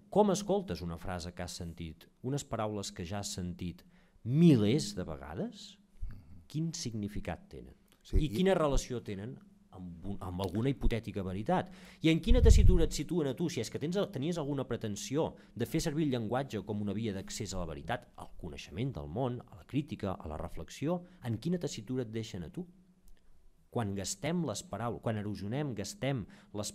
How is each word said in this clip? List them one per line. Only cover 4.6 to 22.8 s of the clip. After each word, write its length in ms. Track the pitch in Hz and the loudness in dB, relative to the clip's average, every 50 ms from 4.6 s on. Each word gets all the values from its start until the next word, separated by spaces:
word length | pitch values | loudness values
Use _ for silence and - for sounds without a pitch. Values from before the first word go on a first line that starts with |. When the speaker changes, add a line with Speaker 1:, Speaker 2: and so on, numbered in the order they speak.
| 104 101 123 156 - - - | 8 6 4 2 0 -2 -6
Speaker 1:
de 80 | - 87 | -6 -6
vegades? 640 | 80 78 67 67 - 80 107 190 240 - - - - - _ _ _ - - - - - - - - - - - | -6 -8 -10 -10 -10 -8 -6 -6 -8 -8 -12 -18 -18 -20 _ _ _ -10 -8 -8 -8 -8 -10 -16 -20 -20 -20 -14
Quin 240 | - - 151 165 165 | -8 -4 -4 -4 -4
significat 760 | 151 - - 120 113 110 101 101 104 87 - - 82 - - - | -4 -6 -8 -6 -6 -4 -6 -4 -4 -6 -6 -6 -8 -8 -10 -16
tenen? 240 | 71 65 60 62 - _ _ _ _ _ | -16 -16 -16 -18 -20 _ _ _ _ _
Speaker 2:
Sí, 160 | - - - | -4 2 4
Speaker 1:
I 80 | - 156 | 4 4
Speaker 2:
i 40 | 131 101 | 4 4
Speaker 1:
quina 220 | 117 185 190 190 | 4 6 6 6
relació 400 | 180 156 143 135 123 - - 127 117 - | 6 4 4 4 4 2 0 -6 -6 -4
tenen 300 | 113 101 95 101 120 135 127 - - - - - - - | -6 -6 -6 -6 -8 -10 -12 -18 -20 -20 -20 -20 -20 -16
amb 300 | 92 92 87 85 82 82 98 | -14 -12 -12 -12 -10 -8 -6
un, 60 | 101 - - | -6 -6 -6
amb 160 | 87 90 87 | -6 -4 -2
alguna 300 | 98 90 82 107 120 139 | -2 0 0 0 0 0
hipotètica 500 | 135 - - - 120 110 - 104 92 101 | 0 4 4 4 4 2 -4 -6 -6 -6
veritat? 480 | 92 95 92 95 95 - 180 175 - - - - - - - - | -4 -4 -4 -4 0 0 0 0 0 -4 -10 -18 -20 -20 -6 2
I 80 | - 160 | 4 4
en 80 | 165 | 4
quina 240 | 160 - 226 254 247 | 6 6 6 8 10
tessitura 460 | 233 - - - - - 180 170 160 | 12 12 12 12 12 10 10 10 6
et 80 | 151 - | 4 2
situen 320 | - 143 - 160 180 147 135 | -2 -2 0 0 0 0 0
a 60 | 127 | 0
tu, 80 | - 175 | -2 -2
si 160 | 147 - 127 | -2 -2 -2
és 80 | 107 - | -4 -4
que 80 | - | -4
tens, 220 | 104 135 156 175 208 190 202 | -4 -4 -2 0 0 -2 -2
tenies 300 | - 123 131 165 175 170 | -2 -4 -2 -2 -2 -2
alguna 240 | 143 139 143 135 127 | -2 -2 -2 -2 -2
pretensió 600 | - 117 107 - 107 101 101 - - 127 151 151 92 - - - - - | -4 -4 -4 -4 -6 -6 -6 -6 -4 -2 0 0 -2 -4 -10 -18 -12 -6
de 140 | 104 117 - | -6 -4 -2
fer 140 | - 165 - | 0 0 0
servir 220 | 165 139 156 170 | 0 0 0 0
el 80 | 147 123 | 2 0
llenguatge 480 | 120 110 104 117 127 143 - - 101 90 | 0 -2 0 -2 -2 -2 -2 -6 -6 -4
com 160 | - 107 104 | -4 -4 -2
una 140 | 104 101 98 | -2 -2 -2
via 160 | 107 113 107 95 | -2 -2 -2 -4
d'accés 400 | 95 92 - - - 113 95 98 | -4 -8 -8 -8 -8 -6 -4 -4
a 80 | 92 | -4
la 80 | 87 82 | -4 -4
veritat, 380 | 76 73 - - 120 - - - - | -6 -8 -6 -6 -6 -6 -6 -14 -16
al 160 | - 87 - - - | -16 -16 -14 -14 -12
coneixement 480 | - 82 71 - - - - 90 127 139 113 | -12 -12 -12 -12 -12 -10 -6 -4 -4 -4 -4
del 80 | 76 73 | -6 -8
món, 320 | 73 80 117 139 120 123 120 - | -6 -4 -4 -2 -2 -4 -6 -10
a 140 | - - - | -16 -20 -20
la 80 | - - | -12 -6
crítica, 460 | - 143 143 - 107 - - 98 90 | -4 -4 -4 -4 -8 -6 -6 -6 -6
a 140 | - - 80 | -6 -8 -8
la 80 | 76 78 | -8 -6
reflexió, 640 | 80 85 - 82 82 - - - 135 151 180 175 175 - - - - 123 | -8 -8 -8 -10 -10 -10 -10 -6 -4 -4 -4 -4 -6 -12 -18 -10 -6 -6
en 80 | 113 | -6
quina 240 | 107 - 165 180 175 | -4 -2 -2 -2 -2
tessitura 460 | 175 139 - - 104 - 127 127 123 | -4 -6 -8 -8 -8 -6 -4 -4 -4
et 20 | 107 | -4
deixen 320 | 110 113 110 107 - 92 | -4 -6 -6 -6 -8 -10
a 80 | 82 76 | -10 -8
tu? 160 | - 170 180 - - - | -8 -10 -10 -12 -14 -20